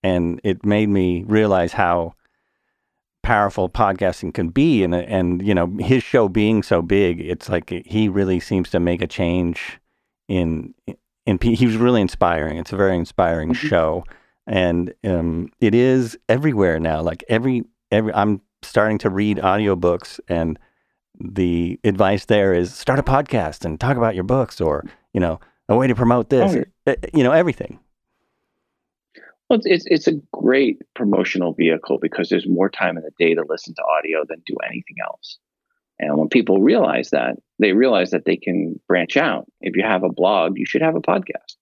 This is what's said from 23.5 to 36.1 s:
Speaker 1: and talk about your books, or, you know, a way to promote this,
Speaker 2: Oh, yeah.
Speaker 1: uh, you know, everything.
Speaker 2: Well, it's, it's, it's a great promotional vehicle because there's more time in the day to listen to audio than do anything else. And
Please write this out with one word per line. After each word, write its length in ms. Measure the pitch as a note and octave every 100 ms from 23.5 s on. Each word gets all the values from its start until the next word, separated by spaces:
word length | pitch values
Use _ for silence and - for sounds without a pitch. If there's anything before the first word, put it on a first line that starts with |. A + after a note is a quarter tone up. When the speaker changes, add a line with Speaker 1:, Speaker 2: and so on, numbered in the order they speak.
| -
Speaker 1:
and 160 | E2 D#2
talk 160 | A#2+ B2+
about 200 | A2+ F#2
your 100 | F#2
books, 340 | C3 A#2 -
or, 240 | E2 D2 - - _
you 60 | G2+
know, 180 | F2 D#2+ - _ -
a 80 | A2
way 100 | C3
to 80 | A2
promote 340 | A#2+ A#2+ A2
this, 240 | C3 G3
Speaker 2:
Oh, 100 | D#3 - _ -
yeah. 60 |
Speaker 1:
uh, 140 | - -
you 100 | D#3
know, 80 | B2+
everything. 480 | D#3+ F3 - - - _ _ _ _ _ _ _ _ _ _ _ _ _ - - _ _
Speaker 2:
Well, 100 | A#3
it's, 60 | G#3
it's, 200 | E3+ -
it's 200 | D#3+ -
a 140 | D3+ -
great 480 | - B2+ C3 C3 G2+ -
promotional 600 | - G#2 F#2 F2 F#2 F2
vehicle 460 | D#2+ E2+ D#2+ - -
because 260 | D#2+ - E2+
there's 220 | F#2 -
more 200 | F2 G2
time 280 | - F2+ E2
in 60 |
the 80 | D#2 _
day 160 | E2+
to 120 | E2 D2+
listen 260 | F2 - E2
to 80 | - D#2
audio 280 | D#2 D#2+ D2
than 160 | D#2+ -
do 100 | - -
anything 320 | A1+ - -
else. 340 | - - - - _ _ _ _ _ _
And 200 | D2+